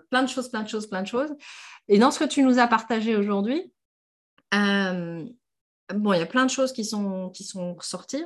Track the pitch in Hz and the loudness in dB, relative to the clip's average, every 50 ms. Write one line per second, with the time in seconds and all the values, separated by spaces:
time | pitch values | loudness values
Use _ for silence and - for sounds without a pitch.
0 | - - - 254 277 254 - 262 247 247 - 220 220 214 - 214 208 - 202 185 | -10 -4 -2 0 0 0 -2 -6 -8 -6 -6 -8 -8 -6 -6 -8 -8 -6 -6 -6
1 | 190 202 - 240 285 311 294 285 - - - - - - - - _ - 208 202 | -6 -4 -2 -2 -2 -2 -4 -10 -16 -20 -20 -20 -20 -20 -20 -10 _ 4 6 6
2 | 233 277 294 - 320 285 - 285 269 262 247 247 240 240 240 - - - 240 220 | 6 6 4 2 -2 0 2 4 4 6 6 6 4 4 2 0 0 0 -2 -2
3 | 214 226 226 208 202 202 202 196 202 220 262 330 381 - _ _ _ _ _ _ | 0 0 0 2 2 0 0 0 0 0 -2 -4 -4 -8 _ _ _ _ _ _
4 | _ _ _ _ _ _ _ _ _ - - 202 208 202 202 202 196 185 180 175 | _ _ _ _ _ _ _ _ _ -2 0 2 2 2 2 2 0 0 -2 -4
5 | 170 170 170 165 151 - - _ _ _ _ _ _ _ _ _ _ - 180 208 | -6 -6 -8 -10 -10 -12 -14 _ _ _ _ _ _ _ _ _ _ -8 -4 -2
6 | 208 208 196 170 165 180 - 254 262 254 254 - 262 262 262 - 214 208 220 208 | 0 2 2 2 2 0 0 0 2 2 2 0 -2 -2 -2 -4 -6 -6 -4 -4
7 | 202 196 190 190 185 185 185 - 202 - - 190 180 175 175 170 - - - 175 | -4 -4 -4 -6 -8 -10 -12 -14 -16 -14 -10 -8 -8 -8 -8 -10 -12 -12 -12 -12
8 | - - - 285 330 | -12 -8 -8 -8 -6